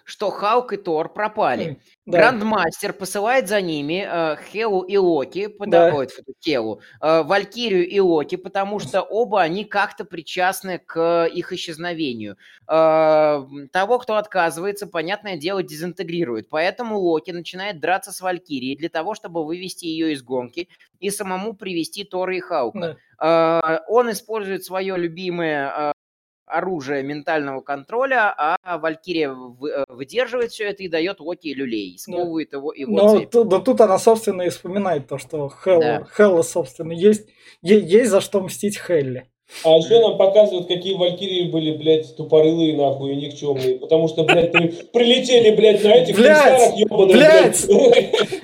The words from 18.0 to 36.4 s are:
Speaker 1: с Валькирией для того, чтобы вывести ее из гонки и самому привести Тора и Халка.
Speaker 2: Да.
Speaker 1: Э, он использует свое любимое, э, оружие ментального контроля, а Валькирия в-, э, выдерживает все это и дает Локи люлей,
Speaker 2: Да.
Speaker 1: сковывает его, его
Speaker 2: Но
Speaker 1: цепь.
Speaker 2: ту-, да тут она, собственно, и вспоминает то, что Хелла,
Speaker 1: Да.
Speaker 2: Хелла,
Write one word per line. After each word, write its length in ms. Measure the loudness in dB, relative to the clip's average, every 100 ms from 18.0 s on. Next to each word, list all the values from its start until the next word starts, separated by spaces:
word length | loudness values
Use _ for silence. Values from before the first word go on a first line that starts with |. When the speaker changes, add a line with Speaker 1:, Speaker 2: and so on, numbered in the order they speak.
| -4
Speaker 1:
с 100 | -10
Валькирией 540 | -8 -8 -8 -8 -8 -8
для 140 | -8
того, 240 | -6 -8
чтобы 320 | -8 -10 -8 -8
вывести 400 | -8 -12 -12 -10
ее 220 | -4 -4
из 160 | -6
гонки 440 | -6 -8 -6 -10 -14 _ _ _
и 120 | -8
самому 420 | -8 -6 -8 -8
привести 500 | -10 -8 -6 -8 -10 -10
Тора 300 | -6 -4 -6
и 40 |
Халка. 580 | -4 -4 -4 -6 -10 -12 _ _
Speaker 2:
Да. 420 | 0 2 2 0 0 -4
Speaker 1:
Э, 20 | 0
он 220 | 0 0
использует 520 | -4 -8 -10 -8 -8
свое 320 | -8 -8 -6 -6
любимое, 720 | -6 -8 -8 -4 -4 -4 -6 -4
э, 140 | -6 -6 _ _ _ _ -8
оружие 560 | -6 -4 -6 -6 -6
ментального 580 | -6 -8 -4 -4 -4 -8
контроля, 720 | -8 -10 -8 -4 -2 0 0 0
а 200 | -2 -4 -6 -6
Валькирия 500 | -6 -6 -6 -4 -4
в-, 340 | -6 -16 -12 -8
э, 200 | -6 -8
выдерживает 600 | -10 -8 -6 -4 -4 -6
все 140 | -6 -8
это 160 | -8
и 60 | -6
дает 300 | -4 -4 -6
Локи 280 | -10 -10 -10
люлей, 440 | -8 -6 -6 -8 -12 -10
Speaker 2:
Да. 60 |
Speaker 1:
сковывает 400 | -6 -4 -6 -8
его, 200 | -10 -10
его 180 | -8 -2
Speaker 2:
Но 260 | 4 6 4
Speaker 1:
цепь. 120 | 2
Speaker 2:
ту-, 140 | 0 2
да 140 | 2
тут 220 | 2 4
она, 180 | 4 4
собственно, 440 | 4 2 0 -4
и 60 | -4
вспоминает 580 | -6 -6 -4 -2 -4 -4
то, 100 | -10
что 320 | -10 -8 -8
Хелла, 320 | -6 2 4
Speaker 1:
Да. 260 | 4 0 -4 2
Speaker 2:
Хелла, 260 | 4 4